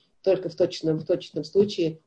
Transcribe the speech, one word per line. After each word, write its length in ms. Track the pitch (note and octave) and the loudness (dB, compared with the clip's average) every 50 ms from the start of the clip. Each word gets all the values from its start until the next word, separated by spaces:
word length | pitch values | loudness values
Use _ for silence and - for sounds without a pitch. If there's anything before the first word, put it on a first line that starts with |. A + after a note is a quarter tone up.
| _ _ _ _ - | _ _ _ _ 0
только 260 | F#3+ F#3 - F3+ F3 | 2 2 2 0 -4
в 60 | - | -2
точном, 440 | - F3+ F3 - - - D#3+ D#3 D#3 | 0 0 0 0 -2 -2 0 0 0
в 60 | D#3 | 0
точном 400 | - F3+ - - - - D#3+ D3 | -2 -2 -2 -2 -6 -8 -8 -6
случае 540 | - - G3 G#3 G3+ - - E3+ D#3 D#3+ - _ | -2 2 2 2 2 2 -2 -2 -2 -2 -6 _